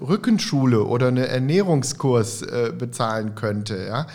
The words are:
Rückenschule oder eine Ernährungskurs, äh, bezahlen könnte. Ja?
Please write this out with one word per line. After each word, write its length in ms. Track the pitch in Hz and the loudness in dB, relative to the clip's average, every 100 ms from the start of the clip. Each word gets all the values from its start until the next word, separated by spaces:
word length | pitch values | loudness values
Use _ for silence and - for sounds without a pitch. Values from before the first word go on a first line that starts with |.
Rückenschule 800 | 131 208 247 220 - 143 131 113 | -2 0 2 2 2 2 4 4
oder 240 | 104 120 127 | 4 2 2
eine 200 | 127 127 | 2 0
Ernährungskurs, 1160 | 127 131 180 190 147 - - 139 120 107 - | 0 2 2 2 0 0 -2 2 2 2 -4
äh, 300 | - 120 117 113 | -6 -2 -2 -4
bezahlen 580 | 120 - 113 110 107 104 | -8 -2 -2 -2 -4 -4
könnte. 500 | 110 104 104 98 98 | -4 -4 -4 -6 -4
Ja? 200 | 117 160 | -6 -6